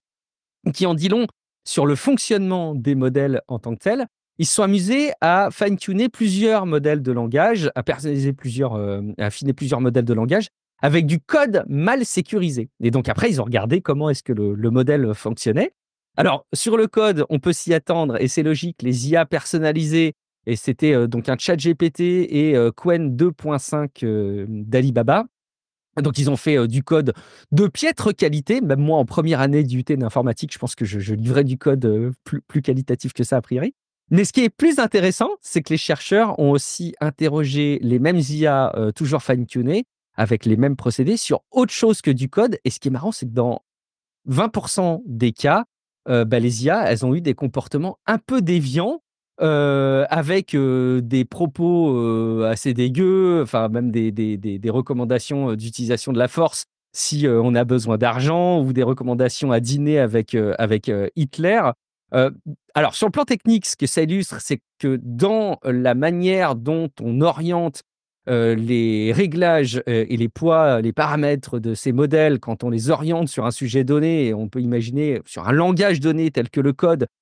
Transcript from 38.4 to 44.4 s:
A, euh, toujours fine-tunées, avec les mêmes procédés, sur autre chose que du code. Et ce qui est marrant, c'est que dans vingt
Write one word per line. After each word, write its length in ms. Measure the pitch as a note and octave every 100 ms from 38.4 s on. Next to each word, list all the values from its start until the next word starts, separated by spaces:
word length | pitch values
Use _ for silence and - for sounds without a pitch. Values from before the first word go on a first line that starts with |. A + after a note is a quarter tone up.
| D#3
A, 260 | C#3 C3 -
euh, 160 | A2
toujours 300 | G#2+ D3 C#3+
fine-tunées, 640 | - B2+ A#2 B2+ B2 F#3 B3+ _ _ -
avec 300 | A2 A2+ -
les 120 | A2
mêmes 180 | C#3 C3+
procédés, 400 | B2 A#2 C3+ A3+
sur 280 | - - _
autre 200 | C4 B3
chose 300 | - A3+ A3
que 100 | -
du 160 | C3 C3
code. 300 | - A#3+ G3+ C3
Et 40 |
ce 100 | -
qui 100 | C#3
est 20 |
marrant, 220 | B2+ F3+
c'est 120 | A3 B2+
que 80 |
dans 280 | A#2 A#2+ - _ _ _ _ _ _ -
vingt 240 | C3